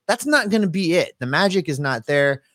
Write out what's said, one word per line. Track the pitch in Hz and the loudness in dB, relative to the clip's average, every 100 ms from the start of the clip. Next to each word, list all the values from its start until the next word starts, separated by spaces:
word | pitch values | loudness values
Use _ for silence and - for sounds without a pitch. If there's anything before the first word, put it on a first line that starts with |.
| - | -4
that's | 233 285 | -4 0
not | 294 214 | 0 2
gonna | 220 196 | 0 0
be | 170 170 | 0 0
it. | 175 131 - | 2 0 -4
The | 123 | -2
magic | 147 196 190 170 | 0 2 0 -2
is | 135 | -4
not | 143 123 - | -2 -4 0
there. | 143 143 135 _ | 2 2 -2 _